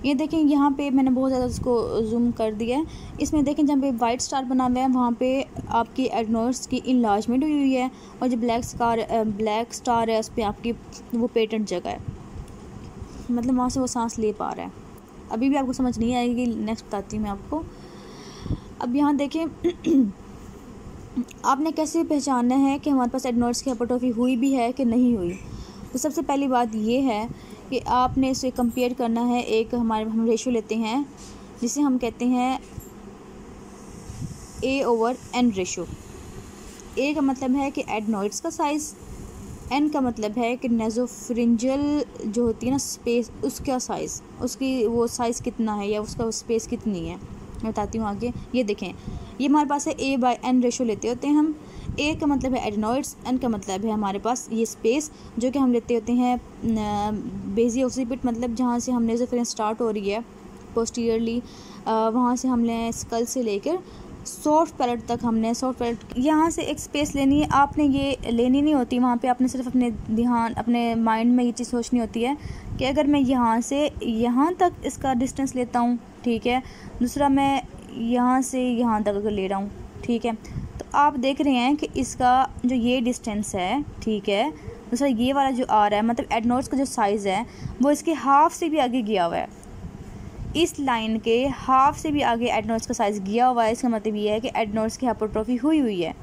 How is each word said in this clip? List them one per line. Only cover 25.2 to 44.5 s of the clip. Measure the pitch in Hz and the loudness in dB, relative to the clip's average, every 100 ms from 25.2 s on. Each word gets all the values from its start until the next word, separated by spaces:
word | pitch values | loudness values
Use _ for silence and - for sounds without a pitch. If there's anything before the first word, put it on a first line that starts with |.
| 175 190 - - - - - | 0 -4 -10 -12 -14 -16 -8
तो | 254 | -2
सबसे | 302 339 | -2 0
पहली | 269 277 277 | 0 0 2
बात | 254 240 | 2 2
ये | 220 214 247 | 0 2 2
है | 269 208 226 - - - - | 2 0 -4 -10 -16 -18 -6
कि | 240 | -6
आपने | - 247 254 269 262 | 0 2 2 2 2
इसे | 262 254 | 0 -2
compare | 254 240 254 247 | 0 0 2 0
करना | 247 233 226 | 0 0 2
है, | 240 240 | 2 0
एक | - 220 226 | 2 0 2
हमारे, | 240 226 220 | 0 0 0
हम | 220 220 226 | 0 2 2
रेशियो | 226 262 | 2 2
लेते | 233 214 | -2 -2
हैं | 220 220 254 285 - - - - - | -2 0 -2 -2 -10 -18 -18 -18 -6
जिसे | 240 285 | -4 2
हम | 285 254 | 2 2
कहते | 240 226 | 0 0
हैं | 247 247 254 262 - - - - - - - - - - - - - - - - - - - - | 2 2 2 -2 -8 -16 -16 -18 -18 -18 -18 -18 -18 -18 -18 -18 -16 -16 -14 -10 -10 -10 -14 -4
A | 254 269 | 0 2
over | 247 233 226 254 - | 2 2 2 -2 -4
N | 247 247 190 | 2 2 2
ratio। | 185 - 170 - - - - - - - - - - - | -4 -4 -8 -10 -14 -16 -16 -16 -16 -18 -18 -18 -10 -2
A | 277 | 0
का | 302 | 2
मतलब | 269 262 262 277 | 0 0 0 0
है | 277 | 0
कि | 285 - | -4 -4
adenoids | 214 214 214 202 - | -4 -2 -2 -2 -4
का | 330 | -6
size, | 330 302 302 302 - - - - - 202 - - | -2 -2 -2 -6 -14 -16 -14 -14 -14 -14 -14 -4
N | 262 302 | 0 2
का | 302 | 2
मतलब | 254 226 214 214 | 0 0 -4 0
है | 233 247 | -2 0
कि | 254 | 0
nasopharyngeal | 233 226 226 247 - - 233 233 233 254 269 294 294 - - 220 | 0 0 0 -4 -6 -4 0 2 4 2 2 2 0 -2 -6 -4
जो | 214 | 0
होती | 240 220 233 | 0 0 0
है | |
ना | 269 | -2
space, | - - 240 233 226 - | -2 -6 0 0 -2 -4
उसका | 277 - - 254 | -6 -4 -4 -2
size, | - 175 160 - - - | -4 -6 -6 -10 -14 -8
उसकी | 254 | -8